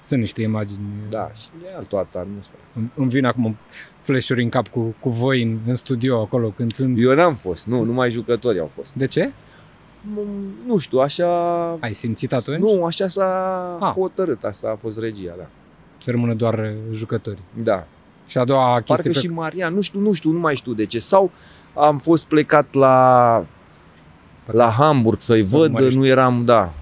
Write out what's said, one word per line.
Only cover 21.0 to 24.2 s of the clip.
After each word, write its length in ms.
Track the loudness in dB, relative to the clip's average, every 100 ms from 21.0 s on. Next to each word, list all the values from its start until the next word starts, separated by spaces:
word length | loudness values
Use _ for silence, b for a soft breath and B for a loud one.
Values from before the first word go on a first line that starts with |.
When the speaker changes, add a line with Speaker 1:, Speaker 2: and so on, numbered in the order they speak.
| 2 2 2 b b b b
Speaker 2:
am 240 | 2 2 2
fost 280 | 2 2 4
plecat 480 | 0 4 2 2
la, 720 | 4 6 6 6 6 6 2 0 -14 _ _ _ _ -20 -20